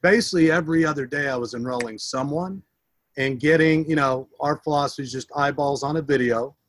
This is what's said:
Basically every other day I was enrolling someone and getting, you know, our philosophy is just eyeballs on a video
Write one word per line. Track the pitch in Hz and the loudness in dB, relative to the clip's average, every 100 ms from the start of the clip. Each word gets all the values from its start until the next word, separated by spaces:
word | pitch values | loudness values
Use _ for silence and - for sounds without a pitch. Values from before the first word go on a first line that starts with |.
Basically | 180 214 - 180 160 | 4 2 2 2 4
every | 160 160 160 | 4 2 2
other | 160 147 | 2 0
day | 127 143 143 | -4 -4 -2
I | |
was | 131 120 | -2 -4
enrolling | 120 123 123 120 110 | -6 -6 -4 -6 -10
someone | - 131 139 151 180 196 - _ _ _ _ - | -8 -6 -4 -4 -6 -8 -16 _ _ _ _ -4
and | 135 131 | -4 0
getting, | 147 160 160 160 156 | 2 4 6 4 2
you | 151 | 2
know, | 139 131 131 _ | 2 0 -6 _
our | 147 151 | -2 -2
philosophy | - 147 143 - | 0 0 0 -4
is | 135 | -10
just | 127 123 | -10 -8
eyeballs | 147 143 131 143 139 | -2 -2 0 -2 0
on | 139 156 | -2 -4
a | |
video | 143 139 123 113 127 _ | 2 2 2 0 -2 _